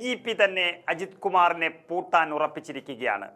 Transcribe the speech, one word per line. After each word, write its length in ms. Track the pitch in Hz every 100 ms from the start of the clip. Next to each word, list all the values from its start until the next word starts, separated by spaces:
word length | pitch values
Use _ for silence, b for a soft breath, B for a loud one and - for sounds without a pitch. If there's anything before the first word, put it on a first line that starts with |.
ജി 120 | 247 247
പി 100 | 233 220
തന്നെ 260 | 202 185 175 170 -
അജിത് 260 | 170 185 -
കുമാറിനെ 460 | 196 185 175 165 160 160 -
പൂട്ടാൻ 400 | 175 180 170 160 151
ഉറപ്പിച്ചിരിക്കുകയാണ്. 920 | 151 151 - 139 135 123 120 101 98